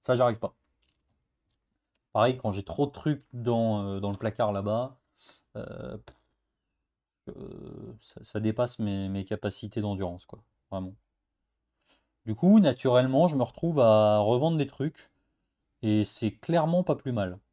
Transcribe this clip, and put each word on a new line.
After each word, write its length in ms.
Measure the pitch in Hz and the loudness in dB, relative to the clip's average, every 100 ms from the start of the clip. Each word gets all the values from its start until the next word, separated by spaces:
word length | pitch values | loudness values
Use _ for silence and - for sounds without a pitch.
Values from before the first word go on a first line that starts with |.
Ça, 160 | - 127 | 0 2
j'arrive 240 | 123 110 | 2 0
pas. 160 | 98 _ _ _ _ _ _ _ _ _ _ _ _ _ _ _ _ | -8 _ _ _ _ _ _ _ _ _ _ _ _ _ _ _ _
Pareil, 240 | - 117 127 | 2 2 2
quand 140 | 113 | -4
j'ai 140 | 98 | -6
trop 220 | 98 - 143 | -8 -4 -4
de 40 | |
trucs 340 | - - 139 _ | -2 -4 -4 _
dans, 520 | 123 117 117 113 104 | -8 -2 0 0 -2
euh, 160 | 101 98 | -4 -6
dans 100 | 101 | -6
le 80 | 101 | -4
placard 320 | 113 101 113 | -6 -2 -2
là-bas, 460 | 101 101 110 131 135 _ _ - - _ - | -2 -2 -4 -4 -12 _ _ -20 -20 _ -14
euh, 400 | - - - 110 - - _ _ _ _ _ _ _ _ _ _ - | -14 -12 -14 -14 -18 -20 _ _ _ _ _ _ _ _ _ _ -20
euh, 680 | - - - - - - 113 | -18 -16 -18 -18 -18 -18 -20
ça, 220 | - - | -20 -18
ça 160 | - 107 | -10 -4
dépasse 400 | 110 110 123 - | -2 -2 -4 -4
mes, 280 | 107 98 95 | -4 -4 -4
mes 160 | 98 | -6
capacités 560 | 98 104 104 - 107 110 | -6 -4 -6 -6 -10 -6
d'endurance, 460 | 104 98 92 87 - | -4 -4 -6 -8 -18
quoi. 160 | - _ _ _ | -20 _ _ _
Vraiment. 220 | 95 92 98 _ _ _ _ _ _ _ _ _ _ _ _ - | -8 -8 -14 _ _ _ _ _ _ _ _ _ _ _ _ -8
Du 80 | |
coup, 240 | 107 175 220 | 0 6 6
naturellement, 720 | 175 - 131 123 131 135 175 | 6 2 4 4 4 4 2
je 80 | 147 | 2
me 80 | |
retrouve 360 | 120 - 165 151 | -2 -2 -2 4
à 380 | 117 107 107 107 | 6 8 6 4
revendre 400 | 104 123 156 160 | 4 2 2 0
des 80 | 135 | -2
trucs. 440 | - 143 - - _ _ _ _ _ _ _ | -4 -6 -6 -20 _ _ _ _ _ _ _
Et 220 | 113 107 | 0 2
c'est 280 | 101 - 110 | 0 -2 -4
clairement 500 | - - 165 160 175 | -6 -2 0 2 2
pas 140 | 180 - | 2 -2
plus 160 | 135 | -2
mal. 260 | 117 95 90 _ | -4 -4 -6 _